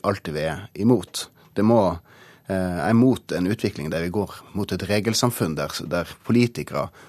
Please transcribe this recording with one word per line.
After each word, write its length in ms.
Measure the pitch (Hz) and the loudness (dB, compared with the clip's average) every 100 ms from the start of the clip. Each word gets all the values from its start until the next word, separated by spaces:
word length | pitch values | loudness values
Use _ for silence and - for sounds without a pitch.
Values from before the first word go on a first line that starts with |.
alt 300 | 101 95 - | -2 -2 -4
vi 140 | 76 78 | -4 -4
er 160 | 92 98 | -4 -10
imot. 540 | - 110 113 - - - _ _ - | 0 4 4 2 -10 -12 _ _ 0
Det 60 | 107 | 4
må, 140 | 117 92 85 - - - - - | 6 4 -2 -10 -20 -20 -18 -4
eh, 80 | 95 | -2
jeg 320 | 92 87 85 | -2 -2 2
er 80 | 113 | 6
mot 360 | 131 110 - 80 | 6 4 -2 -2
en 120 | 90 | 0
utvikling 380 | 110 107 80 76 | 0 -2 -4 -4
der 140 | 80 87 | -4 -2
vi 60 | |
går 180 | 104 92 - - 101 | -4 -6 -10 -10 -8
mot 140 | 101 | -6
et 120 | 92 95 | -6 -2
regelsamfunn 680 | 104 113 107 120 - 87 73 | 0 0 2 0 0 -2 -2
der, 160 | 71 - - | -4 -6 -4
der 160 | 87 82 - | -4 -4 -8
politikere, 600 | - 117 120 76 - 71 - - | 0 2 2 0 -8 -6 -6 -10